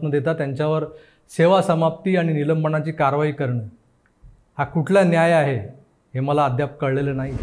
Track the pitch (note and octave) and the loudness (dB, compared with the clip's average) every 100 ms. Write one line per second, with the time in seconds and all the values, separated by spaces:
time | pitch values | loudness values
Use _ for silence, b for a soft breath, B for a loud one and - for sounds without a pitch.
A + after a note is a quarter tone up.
0 | D3+ C#3+ C3+ E3 C#3 C3 D3+ D#3 D3+ B | -2 -2 0 -2 -4 -2 -2 -2 -4 B
1 | B B _ - E3+ F#3+ F3+ E3 D#3+ D#3+ | B B _ 2 4 4 4 2 0 0
2 | F#3+ F#3 E3 D3+ D3 D#3+ D#3 D#3 D#3 - | -2 0 0 0 0 0 0 -2 -2 0
3 | C#3 D3 D3+ C#3+ C3 A#2+ G#2 - _ _ | 0 2 0 -2 -2 -4 -6 -14 _ _
4 | _ _ - - _ - C3+ E3 D3+ G3 | _ _ -20 -20 _ -8 -4 -2 2 4
5 | F3+ E3 E3 E3 C#3+ A#2+ G#2 - _ _ | 4 4 4 2 2 -2 -6 -14 _ _
6 | _ C3 C#3 D3 C#3 B2 C#3+ - C#3 C3+ | _ -6 -2 0 0 0 -4 -4 -2 -2
7 | C#3 C3 C3+ C3 | -2 -4 -6 -8